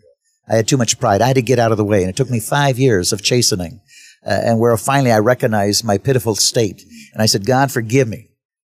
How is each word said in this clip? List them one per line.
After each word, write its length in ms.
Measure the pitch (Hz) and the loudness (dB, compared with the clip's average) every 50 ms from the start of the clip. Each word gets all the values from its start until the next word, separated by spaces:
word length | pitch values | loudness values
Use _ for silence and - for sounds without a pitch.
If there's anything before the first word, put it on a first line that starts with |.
| _ _ _ _ _ _ _ _ _ | _ _ _ _ _ _ _ _ _
I 80 | - 107 | -2 0
had 120 | 113 107 | 0 2
too 100 | - 147 | 2 0
much 220 | 131 117 - - - | 0 0 -2 -2 -2
pride. 220 | 123 113 98 98 | 0 2 2 2
I 60 | 113 | 2
had 80 | 131 131 | 2 2
to 60 | 135 | 0
get 180 | 113 117 127 120 | 0 2 2 2
out 120 | 113 113 | 2 2
of 60 | 113 | 2
the 80 | 98 107 | 0 0
way. 160 | 101 107 98 | 2 2 0
And 80 | 90 92 | 0 0
it 80 | 90 | -2
took 140 | - 131 - | -4 -4 -2
me 80 | 127 110 | -4 -4
five 400 | - - 151 143 143 139 127 117 | -4 -4 -2 0 0 0 0 2
years 340 | 135 131 110 90 87 - 110 | 2 2 2 2 0 -2 -4
of 80 | - | -4
chastening, 580 | - - 127 123 113 - 107 90 87 - 127 - _ _ - - - - - _ - | -2 0 0 0 0 0 -2 -4 -6 -8 -12 -16 _ _ -20 -20 -20 -20 -20 _ -6
uh, 160 | - 98 - - | -4 -4 -2 0
and 160 | 117 117 110 | 0 0 2
where 160 | 117 120 117 | 2 2 2
finally 360 | 107 - 139 135 139 135 120 | 0 0 0 0 2 2 2
I 80 | 110 107 | 2 2
recognized 680 | 104 120 123 - - 117 110 104 101 104 101 - 120 | 4 2 2 2 0 0 0 0 0 0 0 0 0
my 140 | 110 101 98 | -2 -2 0
pitiful 340 | - 135 135 123 - 117 104 | 0 0 -2 0 0 -2 -2
state. 480 | - - - - 127 113 92 - - - - - - - - - | -2 -2 -2 0 -2 -2 -2 -4 -10 -18 -20 -20 -20 -20 -12 -6
And 80 | - | -2
I 60 | 110 | 0
said, 180 | 110 - 107 98 | 0 0 0 0
"God, 260 | 123 127 131 139 127 | 0 2 2 0 0
forgive 360 | - 127 117 107 127 139 127 | -2 -4 -4 0 0 0 0
me. 220 | 113 92 117 - _ _ _ _ _ _ _ _ | 0 -4 -8 -14 _ _ _ _ _ _ _ _